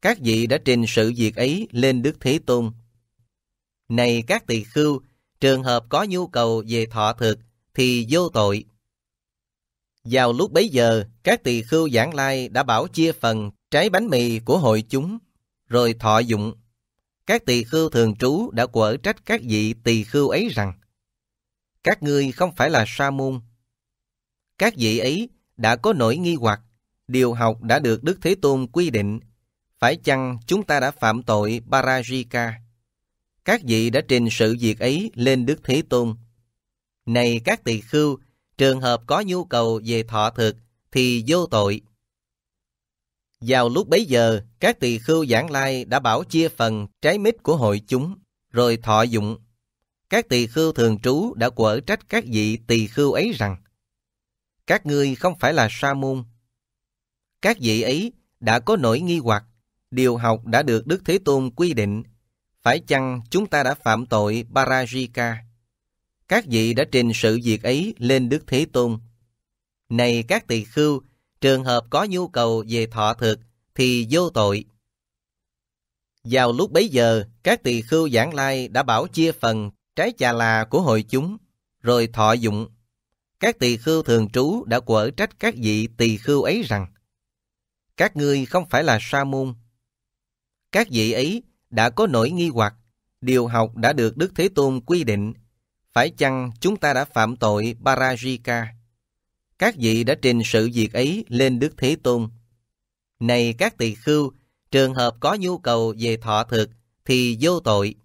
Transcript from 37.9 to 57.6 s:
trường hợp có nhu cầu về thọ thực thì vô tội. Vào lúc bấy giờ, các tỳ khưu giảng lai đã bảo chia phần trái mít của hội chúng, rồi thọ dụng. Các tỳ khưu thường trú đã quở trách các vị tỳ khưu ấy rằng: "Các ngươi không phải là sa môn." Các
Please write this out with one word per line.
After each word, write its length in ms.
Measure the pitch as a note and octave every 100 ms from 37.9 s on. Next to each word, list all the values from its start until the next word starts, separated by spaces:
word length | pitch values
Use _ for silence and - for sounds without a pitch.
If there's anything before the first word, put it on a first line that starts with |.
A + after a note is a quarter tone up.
| D3 D3+ C3+ _ _ _ _
trường 220 | C3+ C3
hợp 220 | B2+ A#2+ -
có 160 | D3+ G3+
nhu 180 | F3+
cầu 360 | F3 A#2+ A2+ A2+
về 180 | A2+ A#2
thọ 280 | A2+ A2+ G#2+
thực 260 | A2 A2+ G#2+ _ _ _
thì 320 | C3+ B2+ A#2+ A2+
vô 200 | E3+ E3+
tội. 340 | A#2 G2+ G#2+ _ _ _ _ _ _ _ _ _ _ _ _ _ _ _ _
Vào 280 | A#2 B2+ A#2+
lúc 200 | C3 G3
bấy 160 | E3
giờ, 380 | G#3+ B2 A#2 A2 - _
các 200 | F#3 -
tỳ 180 | B2+ A#2
khưu 280 | A#2 D#3+ D3+
giảng 240 | A2+ D#3+
lai 340 | C#3 C3+ C3
đã 160 | B2 B2+
bảo 240 | B2+ A2
chia 240 | - D#3+ E3
phần 380 | - A#2 A2 G#2 _
trái 160 | D3 G3
mít 240 | G3+ A#3+
của 140 | - D#3+
hội 240 | A#2 G#2 G#2
chúng, 280 | B2+ D3+ G3 _ _ _
rồi 260 | A2+ A#2+ A2+
thọ 260 | A#2 G#2+
dụng. 360 | A#2+ A2+ G#2 A2+ _ _ _ _ _ _ _
Các 180 | G#3+ A#3
tỳ 180 | B2 A#2
khưu 260 | D3+ D#3+
thường 260 | D3+ A#2 G#2+
trú 360 | A#2+ C#3 A3
đã 160 | - A#2
quở 300 | A#2 A2 A2
trách 280 | C#3+ G#3+ _
các 160 | A3 A#2+
vị 320 | A2+ G#2+ A2+ -
tỳ 200 | A#2 G#2+
khưu 260 | B2+ C#3+
ấy 200 | A#2+ G3+
rằng: 240 | G#3 G#2 F#2 _ _ _ _ _ _ _ _ _ _ -
"Các 200 | G3+ D3+
ngươi 280 | C#3+ C#3+
không 240 | C3 F3+ F3
phải 140 | B2
là 160 | D#3 A2
sa 240 | - C#3
môn." 300 | C#3 C3+ C3+ A#2 _ _ _ _ _ _ _ _ _ _ _
Các 140 | F#3+ A3